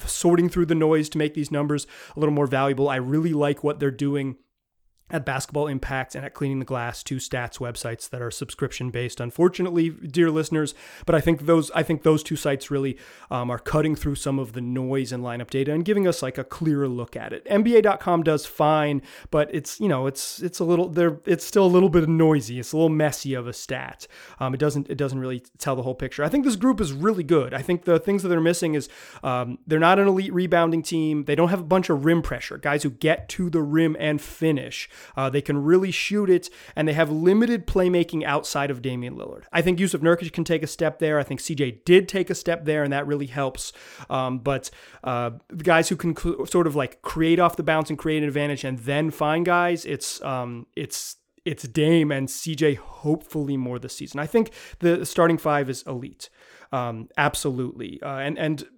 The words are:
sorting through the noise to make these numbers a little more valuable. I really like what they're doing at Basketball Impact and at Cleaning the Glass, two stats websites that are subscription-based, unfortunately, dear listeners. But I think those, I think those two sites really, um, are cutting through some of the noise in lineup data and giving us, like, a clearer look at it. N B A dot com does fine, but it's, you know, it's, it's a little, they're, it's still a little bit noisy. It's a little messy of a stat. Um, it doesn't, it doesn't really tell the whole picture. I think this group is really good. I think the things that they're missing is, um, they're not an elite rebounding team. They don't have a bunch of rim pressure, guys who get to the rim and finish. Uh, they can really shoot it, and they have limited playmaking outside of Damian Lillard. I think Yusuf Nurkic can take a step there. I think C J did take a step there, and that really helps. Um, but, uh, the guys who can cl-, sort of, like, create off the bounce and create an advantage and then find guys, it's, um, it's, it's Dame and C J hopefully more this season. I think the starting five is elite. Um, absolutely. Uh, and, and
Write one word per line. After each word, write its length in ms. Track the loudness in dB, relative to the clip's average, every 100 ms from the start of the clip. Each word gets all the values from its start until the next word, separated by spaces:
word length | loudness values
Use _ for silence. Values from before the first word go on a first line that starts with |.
| -8
sorting 400 | 0 4 4 2
through 200 | 2 2
the 80 | 4
noise 340 | 4 4 2
to 80 | -2
make 160 | -2
these 160 | -2 -4
numbers 380 | -2 0 -2 -4 -18 -14 -2
a 40 |
little 160 | 0 2
more 100 | 2
valuable. 440 | 2 0 2 0
I 80 | 0
really 360 | 0 0 2
like 300 | 2 0 0
what 160 | -2 0
they're 100 | -2
doing 460 | 0 -2 -2 -4 -8 _ _ _ _ _ _ _
at 120 | -6 -4
Basketball 420 | -4 -4 -4 -2
Impact 480 | -4 -4 -4 -6 -10
and 100 | -12
at 80 |
Cleaning 260 | -6 -4 -4
the 60 | -4
Glass, 380 | -6 -6 -8
two 140 | -8 -8
stats 420 | -6 -6 -8 -8
websites 500 | -10 -8 -8 -10 -10
that 100 | -8
are 100 | -8
subscription-based, 880 | -8 -12 -6 -6 -6 -6 -6 -6 -6
unfortunately, 680 | -8 2 2 2 -2 0 -2
dear 420 | -4 -4 2 4
listeners. 420 | 2 0 -2 -2 -6 -20 -8 2
But 100 | 2
I 40 |
think 280 | 4 2 4
those, 220 | 4 4
I 120 | -2
think 200 | -2 2
those 200 | 4 2
two 140 | 0 -4
sites 340 | -2 -4 -2
really, 260 | -2 -2 -6 -14 -20 -8
um, 220 | -6 -4
are 80 | -6
cutting 340 | -2 0 2
through 220 | 0 -4 -4
some 240 | -4 -4
of 140 | -4
the 80 | -8
noise 500 | -6 -4 -2 -2 -4
in 100 | -6
lineup 280 | -6 -8 -4
data 240 | -2 0
and 100 | -2
giving 240 | 0 2 2
us, 140 | 0
like, 160 | -4 -6
a 80 | -10
clearer 420 | -4 -2 0 -2
look 300 | -4 -8 -12
at 160 | -10
it. 100 | -12 0
N 140 | 2
B 140 | 6 6
A 60 |
dot 180 | 6 0
com 240 | 0 2
does 220 | 2 0 -2
fine, 560 | 0 2 4 2 -2 -6 -18 -2
but 220 | 0 0
it's, 280 | -2 -6 -2
you 80 | 0
know, 180 | 2 0
it's, 340 | -4 -10 -8
it's 180 | -8 -2
a 40 |
little, 240 | 2 2 2
they're, 320 | 2 2 0 -2
it's 180 | -2
still 220 | 2 4 6
a 20 |
little 220 | 6 6
bit 180 | 4 4
noisy. 500 | 6 6 4 0 -8
It's 140 | -4
a 60 | 2
little 100 | 4
messy 460 | 4 0 0 -6
of 140 | -6 -6
a 60 |
stat. 540 | -12 -8 -8 -10 -16 -20 -20 -20 -6
Um, 140 | -4
it 80 | 0
doesn't, 280 | 0 0 -4
it 60 | -4
doesn't 240 | -2 -2
really 240 | -6 -8 -10 _
tell 180 | -4 -2
the 80 |
whole 100 | -4
picture. 300 | -6 -8 -2
I 60 | 0
think 160 | 2 2
this 100 | 2
group 240 | 2 2
is 140 | -2
really 320 | 0 0 0 2
good. 280 | 2 2
I 80 | -4
think 220 | -2 -2
the 160 | 2 2
things 240 | 2 0
that 60 | 2
they're 100 | 2
missing 360 | 4 2 0 -2
is, 120 | -4 -16 -20 -8
um, 340 | -4 -2 -4 -8 -2
they're 100 | 4
not 220 | 6 6
an 80 | 6
elite 260 | 2 0
rebounding 500 | -2 2 4 4 2
team. 420 | 0 -2 0 -2 0
They 100 | 2
don't 140 | 2
have 100 | 2
a 60 | 2
bunch 240 | 2 2
of 160 | 2 4
rim 160 | 2
pressure, 360 | 0 -8 -8 -6
guys 260 | -2 0
who 80 | -2
get 360 | 0 0 0 -2
to 200 | -6 -2
the 120 | 0
rim 360 | 2 4 2 2
and 220 | -2 -2
finish. 680 | -6 -2 0 0 -4 -12 -14 -18 -12 -4
Uh, 140 | -2
they 100 | -2
can 220 | 0 -2
really 260 | 4 4 4
shoot 400 | -2 -2 0 4
it, 180 | 2 2 -16 -12 -2
and 120 | 0
they 60 |
have 160 | 2 0
limited 560 | 2 4 4 4 0 0
playmaking 580 | 0 2 2 0 -2
outside 460 | -2 -4 -4 -4 -4
of 140 | -4
Damian 320 | -6 -6 -8 -10
Lillard. 300 | -14 -14 -4
I 120 | 0
think 160 | 2 2
Yusuf 220 | 0 2
Nurkic 300 | 2 2 0
can 120 | -6
take 180 | -2 -2
a 60 | -2
step 320 | -2 -4 0
there. 180 | 0 0
I 60 |
think 160 | -2 -6
C 160 | -6 -4
J 260 | -4 -4 6
did 220 | 6 6
take 220 | -4 -4
a 60 | -4
step 300 | -2 -2 0
there, 180 | 0
and 100 | 0
that 140 | -2 -2
really 180 | -4 -4
helps. 480 | -4 -4 -6 -12 -14 -20 -20 -6
Um, 260 | -4 -2 -4
but, 320 | -2 -4 -6 -16 -20 -12
uh, 280 | -6 -4 -4 -8 _
the 160 | -4
guys 260 | 4 4 4
who 60 | -2
can 200 | -2 -2
cl-, 300 | -4 -4 0
sort 220 | 2 2
of, 80 | 0
like, 260 | -4 -8
create 380 | -8 0 2 4
off 160 | 4 2
the 80 |
bounce 260 | 0 0 0
and 80 | -4
create 240 | -2 0
an 40 | 0
advantage 380 | -2 -2 -4
and 140 | -6 -6
then 320 | -2 0 -2
find 340 | 0 0 2
guys, 420 | 2 2 2 -2 -4
it's, 360 | -6 -6 -8
um, 460 | -6 -6 -6 -10 -12 -10
it's, 400 | -8 -8 -10 -16 _ _ -10
it's 180 | -8
Dame 480 | -6 0 4 4 4
and 180 | 0 -4
C 240 | -6 -8
J 220 | 0 0 0
hopefully 840 | -8 -6 -2 -2 -4 -6 -4 -4
more 220 | -4 -8
this 160 | -10 -14
season. 240 | -10 -8
I 80 | 0
think 240 | 2 2 -6 -20 0
the 220 | 2 2
starting 360 | 0 2 4 4
five 280 | 2 0 -2
is 140 | -6 -8
elite. 420 | -10 -10 -16 -20 _ _ -20 -8
Um, 380 | -6 -4 -8 -8 0
absolutely. 840 | 0 0 -4 -4 -6 -8 -12 -10
Uh, 160 | -10 -6
and, 180 | -6 -2
and 300 | -2 -2 -8